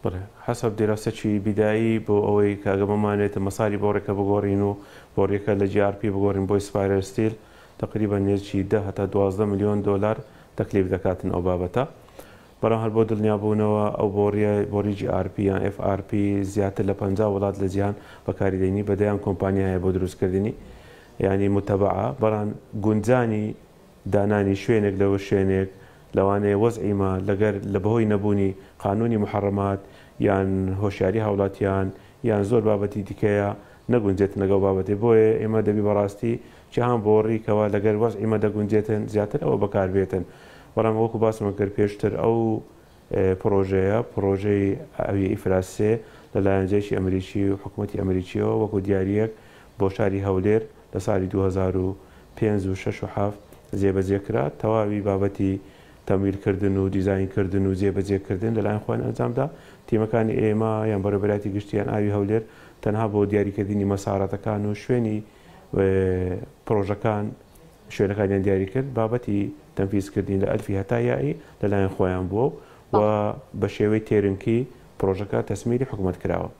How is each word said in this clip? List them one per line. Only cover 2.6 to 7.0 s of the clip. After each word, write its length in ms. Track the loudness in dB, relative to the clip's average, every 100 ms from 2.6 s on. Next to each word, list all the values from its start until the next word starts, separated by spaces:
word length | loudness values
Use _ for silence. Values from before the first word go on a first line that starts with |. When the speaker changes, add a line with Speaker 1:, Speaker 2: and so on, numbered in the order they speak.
Speaker 1:
کە 60 | -2
ئەگە 120 | 0 2
بمانێتە 480 | 2 2 0 0 0 -4
مەساری 300 | 0 -2 0
بۆڕێکە 300 | 0 0 -2 -2
بگۆڕین 420 | 2 2 2 2 0
و 20 | -2 -10 -20 -6 0
بۆڕێکە 360 | 0 0 0 0
لە 40 | 2
جی 80 | 2
ئار 120 | 0 0
پی 100 | -4 0
بگۆڕین 300 | 0 0 0
بۆی 120 | 0 0
سپایرل 360 | -2 0 0